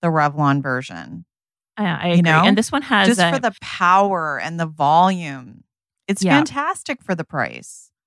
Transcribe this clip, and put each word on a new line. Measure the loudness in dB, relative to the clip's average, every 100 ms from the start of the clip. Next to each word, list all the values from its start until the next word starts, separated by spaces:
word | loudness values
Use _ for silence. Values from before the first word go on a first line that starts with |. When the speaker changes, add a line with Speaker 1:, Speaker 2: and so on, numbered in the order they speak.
Speaker 1:
the | -2
Revlon | 2 0 0 0 0
version. | -2 -6 -6 -14 -16 -16 -20 _ _ _ _ -6
Speaker 2:
I, | -4
I | -2 0
Speaker 1:
You |
Speaker 2:
agree. | 2
Speaker 1:
know? | 4 4 4
Speaker 2:
And | 2
this | 0
one | -2
has | 0 2 2
Speaker 1:
Just | 4
Speaker 2:
a | 2
Speaker 1:
for | 0
the | -2 -6
power | -12 -2 4 4 4 0 -4 -6
and | -6 -6
the | -6
volume. | -2 2 4 4 2 -6 -12 -16 -20 _ _ _ _ -8
It's | -2
Speaker 2:
Yeah. | 2 2
Speaker 1:
fantastic | 2 -2 -6 -6 -8 -10
for | -6 -8
the |
price. | -6 -6 -6 -8 -20 -20 -20 _